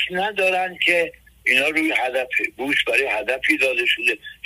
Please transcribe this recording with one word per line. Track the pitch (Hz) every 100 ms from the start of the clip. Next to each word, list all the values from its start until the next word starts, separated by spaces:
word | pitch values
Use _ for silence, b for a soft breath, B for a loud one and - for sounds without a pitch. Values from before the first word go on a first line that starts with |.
| -
ندارن | 180 208 196 190 185 185 175
که | - 175 165 - - _ -
اینا | 127 147
روی | 156 156 123
هدف، | 127 127 127 - - -
گوش | 135 147
برای | - 131 139
هدفی | 127 127 127 - 156
داده | 135 127 -
شده، | - 190 175 B B